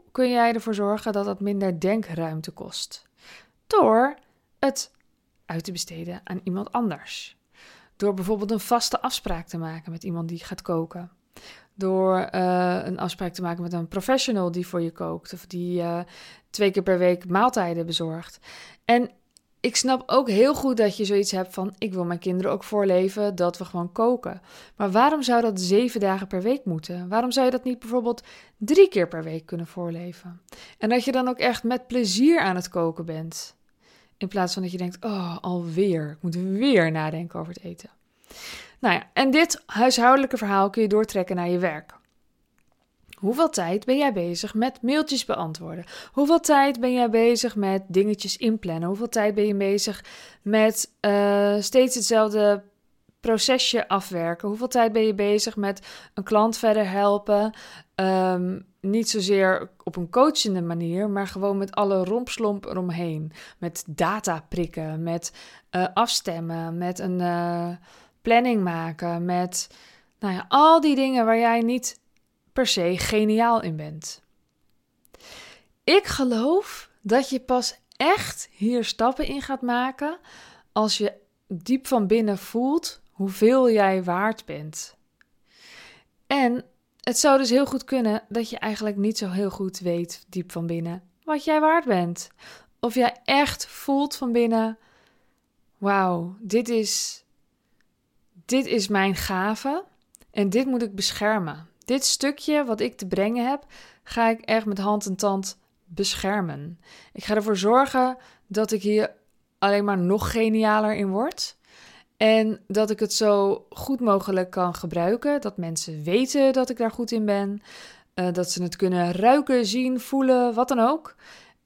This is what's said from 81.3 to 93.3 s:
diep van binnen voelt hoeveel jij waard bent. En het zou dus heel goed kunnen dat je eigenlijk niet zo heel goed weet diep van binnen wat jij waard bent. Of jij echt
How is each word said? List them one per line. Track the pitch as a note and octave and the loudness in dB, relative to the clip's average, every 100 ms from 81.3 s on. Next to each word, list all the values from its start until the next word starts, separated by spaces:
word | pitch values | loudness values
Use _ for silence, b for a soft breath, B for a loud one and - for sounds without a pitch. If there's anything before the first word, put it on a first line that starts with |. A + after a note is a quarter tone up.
| _ - | _ -12
diep | F3 - C4 - | -8 -2 -2 2
van | B3 G3 | 2 4
binnen | A3+ G#3+ G3 | 2 2 -2
voelt | - A3+ C4 E4 - - _ | -4 -2 0 0 -2 -14 _
hoeveel | - G3 F#3+ A3 C4 B3 | -6 -6 4 6 6 6
jij | G#3+ G3 F#3+ | 6 4 2
waard | F3+ F3 G#3+ A3 | -2 -2 -2 -4
bent. | - D3 D#3 - - _ _ _ _ _ B B B B B B B _ - | -10 -12 -12 -14 -16 _ _ _ _ _ B B B B B B B _ -2
En | C#4 B3 B3+ - _ _ _ | 2 2 0 -8 _ _ _
het | - A#3 | -4 2
zou | D4+ C4+ | 6 6
dus | B3+ | 6
heel | B3+ C4+ | 2 2
goed | C4+ | -2
kunnen | - C4 A3 G#3+ - | -2 0 0 -2 -4
dat | A3 A3 | -6 -6
je | A#3 | -6
eigenlijk | G#3+ G#3 G#3+ G3+ | -6 -4 -4 0
niet | G#3 G#3+ | 0 0
zo | G3 | -4
heel | F3+ G3+ | -2 -2
goed | G3 F#3+ F#3 | -4 -8 -6
weet | F3+ E3+ E3+ - - | -4 -2 -4 -10 -12
diep | F#3 F3+ | -10 -8
van | E3 E3+ | -6 -4
binnen | E3+ E3+ F3 _ _ | -4 -6 -8 _ _
wat | - D4+ | -6 -4
jij | D#4 D#4 | 0 2
waard | D#4 E4 | 4 4
bent. | C4+ F#3 E3+ F3 - B B B B _ | 2 0 0 -6 -12 B B B B _
Of | A#3+ | -2
jij | A#3+ A#3+ - | 2 0 0
echt | - | 0